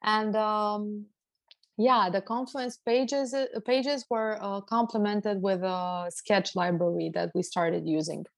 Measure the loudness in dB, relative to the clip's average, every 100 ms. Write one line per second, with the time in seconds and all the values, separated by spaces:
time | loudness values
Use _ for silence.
0 | 0 2 2 0 0 0 0 -2 -6 -8
1 | -12 _ _ _ _ -20 _ 2 4 6
2 | 4 0 -2 -6 -6 -6 -6 -6 0 2
3 | 2 0 -2 -2 -4 -4 0 0 2 -2
4 | -2 -2 -2 -4 -4 -6 0 2 2 2
5 | 2 2 0 0 2 2 0 -2 -2 -4
6 | -6 -6 2 2 2 -2 0 2 2 0
7 | -2 -2 -2 -2 -2 0 0 0 0 -2
8 | -2 -6 -10